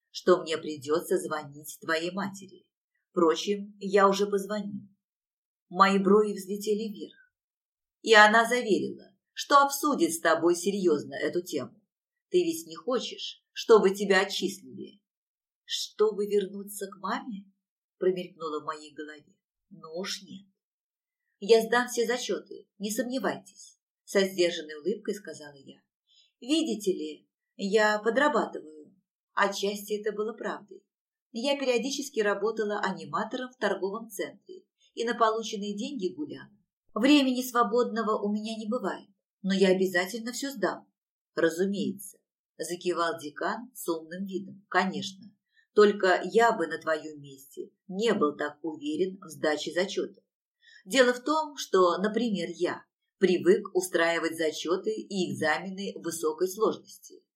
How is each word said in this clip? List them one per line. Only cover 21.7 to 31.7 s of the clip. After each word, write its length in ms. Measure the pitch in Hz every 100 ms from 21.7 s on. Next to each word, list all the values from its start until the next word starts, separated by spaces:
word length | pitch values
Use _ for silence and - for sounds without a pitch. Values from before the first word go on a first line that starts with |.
| 240 233
все 180 | - 226
зачёты, 600 | 247 - 165 - - - -
не 120 | 208
сомневайтесь", 880 | 220 240 254 190 - - - - _ _ _
со 160 | - 196
сдержанной 540 | 190 190 175 165 151 151
улыбкой 380 | 156 220 -
сказала 420 | 190 165 151 147 139
я. 240 | 131 - _ _ _ _ _ _
"Видите 520 | 240 320 233 208 190
ли, 360 | 156 156 147 _ _ _ -
я 420 | 196 214 214 208
подрабатываю". 960 | 226 208 - 208 - 165 - - 147 _ _ _ _
Отчасти 640 | - 196 196 196 202 - 208
это 120 | 214
было 200 | 208 214
правдой. 500 | 226 208 151 - - _ _ _ _ _
Я 260 | 233 269 277
периодически 600 | 254